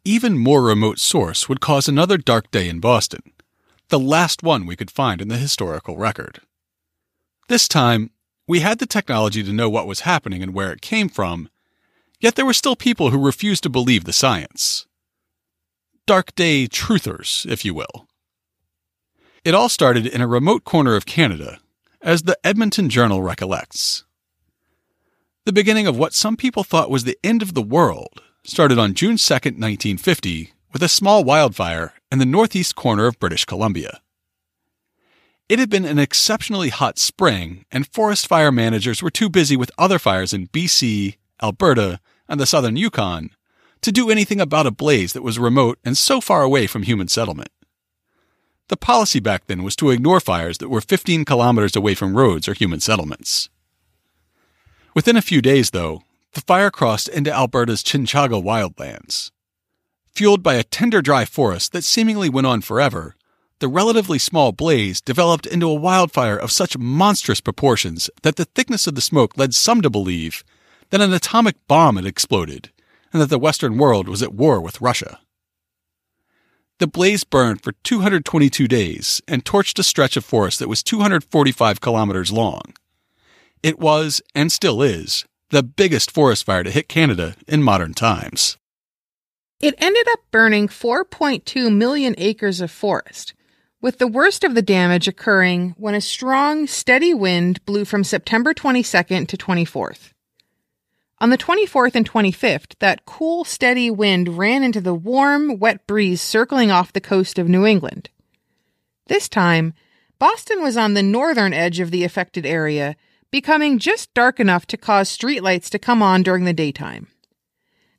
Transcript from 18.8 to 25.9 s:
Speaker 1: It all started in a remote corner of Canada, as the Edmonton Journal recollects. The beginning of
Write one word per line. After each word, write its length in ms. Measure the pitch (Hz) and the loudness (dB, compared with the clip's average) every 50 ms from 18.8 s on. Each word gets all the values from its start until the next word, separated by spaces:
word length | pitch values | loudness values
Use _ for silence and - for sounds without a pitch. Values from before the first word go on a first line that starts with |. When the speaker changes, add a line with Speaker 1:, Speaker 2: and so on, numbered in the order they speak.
| _ _ _ _ _ _ _ _ _ _ _ _ - | _ _ _ _ _ _ _ _ _ _ _ _ -2
Speaker 1:
It 100 | 165 175 | 2 2
all 140 | 202 240 233 | 4 2 2
started 360 | - - 160 127 120 117 113 | 2 2 2 4 4 2 0
in 140 | 127 131 120 | -2 -2 -2
a 80 | 123 | -2
remote 380 | 117 120 123 139 185 233 - - | 0 0 0 2 0 0 0 -2
corner 300 | - - 160 139 123 110 | 0 0 2 2 2 2
of 100 | 101 - | 0 -2
Canada, 540 | - - 165 160 113 87 73 71 - - - _ _ _ _ _ _ _ _ | -2 -2 0 0 0 -2 -6 -10 -14 -16 -18 _ _ _ _ _ _ _ _
as 220 | - 165 170 165 160 | -2 0 0 0 0
the 140 | 185 175 - - | 0 -2 0 0
Edmonton 460 | 175 202 220 226 202 - 214 185 135 | 0 0 2 0 0 0 0 -2 0
Journal 320 | 107 120 120 110 98 95 | 2 2 2 2 2 0
recollects. 840 | 92 87 85 - 95 95 90 - - - - - - - - - - _ _ _ _ _ _ _ _ _ _ _ _ _ _ _ _ _ _ _ _ _ _ _ _ _ _ _ _ | -2 -4 -6 -6 -6 -6 -6 -6 -8 -10 -10 -6 -6 -4 -6 -6 -10 _ _ _ _ _ _ _ _ _ _ _ _ _ _ _ _ _ _ _ _ _ _ _ _ _ _ _ _
The 80 | 214 185 | 0 0
beginning 320 | 208 196 214 214 220 208 | 2 2 4 2 2 2
of 80 | 175 | 0